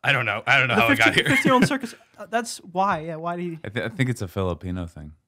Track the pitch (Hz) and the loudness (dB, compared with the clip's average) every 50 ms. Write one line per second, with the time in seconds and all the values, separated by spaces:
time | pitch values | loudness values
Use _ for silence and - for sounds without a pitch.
0 | - 131 139 127 120 110 101 113 - 120 131 139 127 123 117 104 117 113 285 - | 2 2 2 2 0 -2 -4 -2 2 4 4 4 4 4 4 2 4 4 4 4
1 | 113 110 - 185 - 151 269 262 - 285 254 247 196 - 294 262 - 226 - _ | 4 4 4 4 2 2 2 2 4 4 4 4 4 4 2 -2 -4 -10 -12 _
2 | _ _ _ - 208 185 208 233 233 233 - - - 190 165 180 196 202 190 160 | _ _ _ -20 -12 -4 -4 -4 -4 -4 -12 -14 -16 -8 -2 -2 0 0 0 -2
3 | 156 170 160 156 165 170 175 175 180 175 165 156 - 110 98 120 - 113 - - | -4 -8 -10 -8 -6 -6 -6 -6 -6 -8 -8 -8 -12 -8 -6 -6 -6 -6 -2 -2
4 | 120 127 120 - 104 90 - 101 95 90 85 78 - 92 90 90 87 82 _ 76 | -2 -2 0 -4 -6 -6 -4 -2 -2 -2 -2 -4 -6 -8 -6 -6 -8 -10 _ -16
5 | 76 76 76 _ _ | -18 -18 -18 _ _